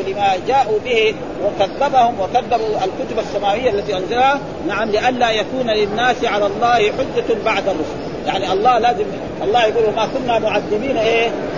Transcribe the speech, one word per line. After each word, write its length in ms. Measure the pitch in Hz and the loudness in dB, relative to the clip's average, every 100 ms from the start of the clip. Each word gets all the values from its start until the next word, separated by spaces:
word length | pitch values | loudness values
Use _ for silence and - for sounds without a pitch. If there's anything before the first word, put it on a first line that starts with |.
| 190 | -4
لما 240 | 196 202 190 180 | 0 0 0 2
جاءوا 320 | 269 240 214 202 | 2 2 0 0
به 280 | 226 220 - - - 202 | 2 2 0 -6 -4 -4
وكذبهم"، 680 | 202 190 - 285 262 233 220 | 0 -2 0 2 4 4 2
وكذبوا 560 | 185 240 233 240 220 220 | 0 0 0 0 0 -2
الكتب 440 | 190 - 254 220 | -2 -4 -4 -4
السماوية 500 | 208 202 202 208 254 | -4 -2 0 0 0
التي 280 | 202 214 185 | 0 -2 -4
أنزلها، 420 | 185 240 269 277 - - 330 | -2 2 2 2 -4 -8 -6
نعم، 220 | 196 220 | -2 0
"لئلا 420 | 208 240 247 233 | 0 0 2 0
يكون 380 | 220 196 262 240 | 0 -2 -2 0
للناس 460 | 214 202 208 247 240 | 0 0 0 0 2
على 220 | 233 202 202 | 0 0 0
الله 300 | 196 240 240 | 0 2 4
حجة 600 | 208 - 254 240 226 214 214 | 2 0 -2 -2 0 0 0
بعد 180 | 202 196 | 0 0
الرسل". 420 | 160 151 120 - - - | -2 -4 -6 -8 -6 -4
يعني 260 | 190 190 | -4 -2
الله 260 | 190 233 240 | 2 4 4
لازم، 260 | 240 226 202 170 - - | 4 0 -2 -4 -8 -6
الله 220 | 165 240 220 | 0 2 2
يقول: 180 | 226 220 | 2 2
"وما 220 | 208 208 269 | 0 -2 -2
كنا 220 | 254 226 | 0 0
معذبين 580 | 208 202 - 208 269 226 | 2 0 0 -2 0 0
إيه؟ 320 | 220 233 233 208 - | 2 2 2 -2 -6